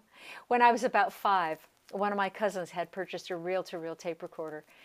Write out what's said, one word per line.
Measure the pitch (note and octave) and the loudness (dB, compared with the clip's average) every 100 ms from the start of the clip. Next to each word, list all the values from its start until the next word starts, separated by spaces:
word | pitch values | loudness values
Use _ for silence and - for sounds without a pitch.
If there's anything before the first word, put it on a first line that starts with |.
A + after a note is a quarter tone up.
| _ - | _ -20
<laughs> | - - - | -18 -12 0
When | A#3+ | 6
I | A#3+ | 6
was | A#3+ | 6
about | A#3 G#3 G3 | 2 2 2
five, | - G#3+ F#3+ D#3+ D#3 - _ - | 0 2 2 2 -4 -10 _ -10
one | G3 G3+ | -2 0
of | G3+ | 2
my | F#3+ | 0
cousins | - G#3 F#3 E3 | 0 -2 0 -4
had | F3 E3 | -6 -6
purchased | G3 F3 F3 - | -6 -6 -6 -6
a | F3 | -6
reel-to-reel | F3 F#3 F3+ F3 E3 E3 | -2 -2 -2 -6 -8 -6
tape | F3+ D#3+ | -8 -8
recorder | F3 - D#3+ D3+ - - | -10 -10 -10 -10 -14 -20